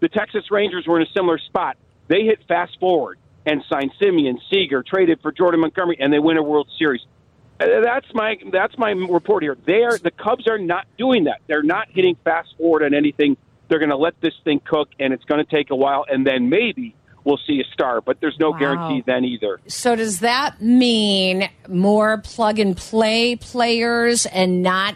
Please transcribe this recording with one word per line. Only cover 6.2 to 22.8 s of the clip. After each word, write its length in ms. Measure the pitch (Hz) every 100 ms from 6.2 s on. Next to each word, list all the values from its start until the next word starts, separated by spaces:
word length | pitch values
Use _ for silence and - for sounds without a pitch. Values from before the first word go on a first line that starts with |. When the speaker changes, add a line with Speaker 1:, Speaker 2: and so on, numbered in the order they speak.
| 156 160
Speaker 1:
a 60 |
World 240 | 151 151 143 -
Series. 240 | 156 123 - _ _ _ _ -
Uh, 80 | 175 214
that's 260 | 233 262 -
my, 220 | 233 214 208 196
that's 260 | 185 190 -
my 120 | 214
report 500 | 185 185 170 - 202
here. 120 | 151 139 -
They 180 | 208
are, 140 | 240 220
the 140 | 165
Cubs 360 | - 208 254 220
are 80 | 220
not 280 | 170 180 - -
doing 260 | 254 240 147
that. 140 | 104 -
They're 160 | 151
not 240 | 151 190 214
hitting 280 | 185 185 165 165
fast 240 | 165 - -
forward 260 | 165 156
on 100 | 143
anything. 440 | 143 147 139 147 131 _ _ -
They're 100 | 160
gonna 160 | 151 135
let 240 | 165 -
this 140 | 165 -
thing 160 | 160 143 -
cook, 240 | 156 147 -
and 140 | 135
it's 100 | 127
gonna 220 | - 151 151
take 240 | 151 147
a 60 | 131
while, 280 | 139 139 147
and 180 | 135 135
then 220 | 131 123
maybe 460 | 180 233 131 117 - _ -
we'll 160 | 143 143 -
see 120 | 143
a 40 | -
star, 280 | - 139 113
but 180 | - -
there's 160 | 156 147
no 120 | 156
Speaker 2:
Wow. 60 | 151
Speaker 1:
guarantee 440 | 143 135 165 135 123
then 180 | 127 127
either. 340 | 117 104 92 -
Speaker 3:
So 280 | - 247 226
does 240 | 220 180
that 420 | 233 254 294 -
mean 880 | 220 247 247 220 208 196 185 185 196 - -
more 500 | 180 196 214 214 214
plug-and-play 1160 | - - 214 214 202 180